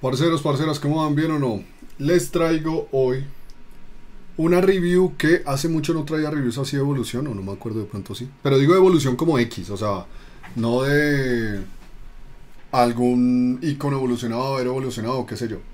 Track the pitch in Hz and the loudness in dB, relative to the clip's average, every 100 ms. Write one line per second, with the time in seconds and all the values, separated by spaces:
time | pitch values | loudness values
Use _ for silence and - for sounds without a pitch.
0 | 131 131 165 165 151 135 156 147 143 156 | -2 0 2 2 0 0 0 -2 0 0
1 | 156 147 160 156 135 104 - - - - | 2 2 0 0 0 -2 -6 -18 -16 -6
2 | 139 180 175 170 165 160 156 160 147 135 | 2 2 2 0 2 2 0 -4 -2 0
3 | 131 127 143 - - - - - - - | 2 0 -4 -10 -14 -14 -16 -14 -14 -14
4 | - - - - 160 175 190 190 175 180 | -14 -16 -14 -2 2 4 6 4 4 4
5 | 185 - 156 175 - 135 165 160 147 165 | 2 2 2 2 2 -2 0 -2 0 -2
6 | 147 156 151 151 127 113 135 143 139 139 | -2 -2 -2 -2 -2 -2 -2 0 0 0
7 | 113 - 151 104 95 98 117 107 104 101 | -2 -4 -4 -6 -8 -8 -6 -6 -6 -8
8 | 95 101 127 - 143 135 139 185 190 170 | -10 -10 -12 -6 2 4 6 8 8 6
9 | 139 123 165 143 117 - 82 101 107 98 | 4 0 2 2 2 -2 -8 -4 -2 -4
10 | 87 - - - - - 113 123 135 147 | -6 -16 -18 -18 -12 -4 0 2 2 2
11 | 147 143 131 120 110 101 95 - - - | 4 2 0 0 -2 -4 -8 -12 -16 -16
12 | - - - - - - - 131 120 117 | -16 -16 -16 -16 -18 -18 -4 2 2 4
13 | 123 123 123 123 123 127 160 143 143 139 | 2 4 4 4 2 0 -2 -2 -2 0
14 | 131 120 117 117 131 135 123 131 131 117 | 0 -2 -2 -2 -2 -2 -2 -2 -4 -4
15 | 110 131 120 104 117 104 - | -4 -4 -4 -6 -6 -6 -10